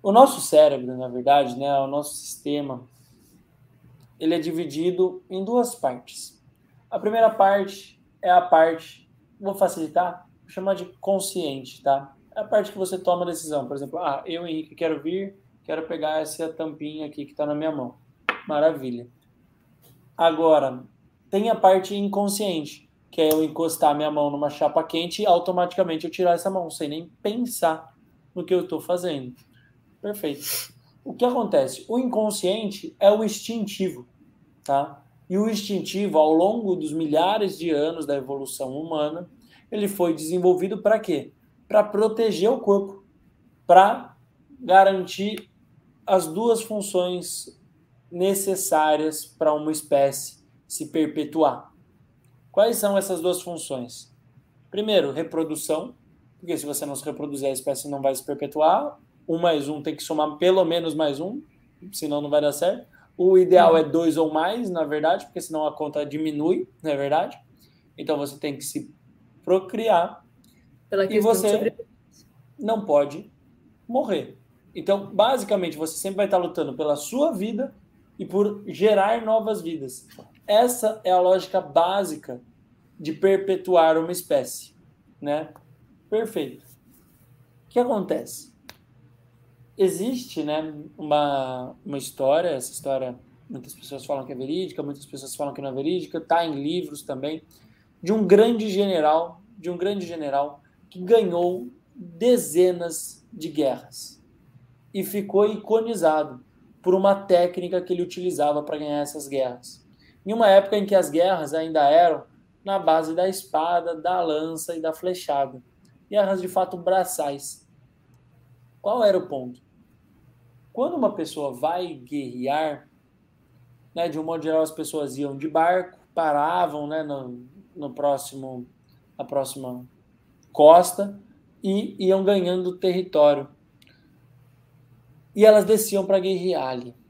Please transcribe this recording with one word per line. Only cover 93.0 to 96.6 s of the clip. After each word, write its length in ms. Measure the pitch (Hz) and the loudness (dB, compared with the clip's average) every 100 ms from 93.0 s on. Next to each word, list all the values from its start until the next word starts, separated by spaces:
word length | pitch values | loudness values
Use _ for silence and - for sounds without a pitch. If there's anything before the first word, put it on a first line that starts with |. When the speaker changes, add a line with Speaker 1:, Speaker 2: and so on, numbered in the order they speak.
| 127 123 _ _ _ | -6 -10 _ _ _
Speaker 1:
muitas 260 | 139 - | -16 -16
pessoas 300 | - - 139 | -20 -16 -14
falam 200 | - 143 | -8 -8
que 80 | 127 | -6
é 20 | |
verídica, 480 | 127 131 175 180 - | -10 -6 -4 -6 -8
muitas 240 | 143 139 - | -10 -12 -14
pessoas 280 | 139 135 | -16 -14
falam 180 | - 143 | -8 -8
que 60 | 135 | -6
não 100 | 139 | -8
é 20 | |
verídica, 480 | 131 147 180 156 165 | -4 -2 -4 -4 -10
tá 240 | - 165 | 0 0
em 180 | 165 143 | 0 -4